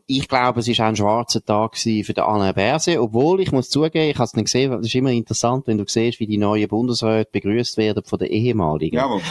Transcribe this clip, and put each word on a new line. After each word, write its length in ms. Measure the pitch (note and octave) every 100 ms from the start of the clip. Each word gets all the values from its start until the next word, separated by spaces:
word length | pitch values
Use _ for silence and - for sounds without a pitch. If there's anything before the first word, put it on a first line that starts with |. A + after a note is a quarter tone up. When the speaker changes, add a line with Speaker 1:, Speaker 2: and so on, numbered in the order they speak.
| -
Speaker 1:
ich 220 | C3+ -
glaube, 320 | C3 B2 A#2+
es 60 | A2+
ist 100 | A2+
auch 60 | A2
ein 100 | G#2+
schwarzer 480 | G#2 A2 A#2 A2+
Tag 300 | - G#2 A2
gewesen 320 | - A2+ G#2+ G2
für 80 |
den 100 | G#2+
Alain 300 | - G#2+ G2
Berset, 460 | F#2 G2+ D3+ F3 E3
obwohl, 420 | A#2 A2+ D3 F#3+
ich 100 | F3+
muss 180 | C3+ B2
zugeben, 420 | C#3 D#3 D#3+ D#3
ich 60 | C#3
hab's 160 | A#2+
nicht 120 | - G#2
gesehen, 260 | B2 C3+
das 140 | A#2 A2
ist 100 | B2+
immer 160 | C3
interessant, 560 | A#2+ A2 - A#2 C3 C3+
wenn 100 | G#2+
du 60 | G2
siehst, 360 | - A#2 A2+
wie 60 | G#2+
die 100 | G#2+
neuen 320 | G#2 G#2+ G#2
Bundesräte 640 | G#2+ B2 A#2 A2 A2 G#2+
begrüßt 420 | G#2 G2 A2 A#2+ -
werden 280 | G#2+ G#2 -
von 140 | F#2+
den 100 | -
ehemaligen. 680 | G#2 B2 A2+ E2 D#2 D#2+ A#2+
Speaker 2:
Jawohl. 240 | C3+ G#2+ E3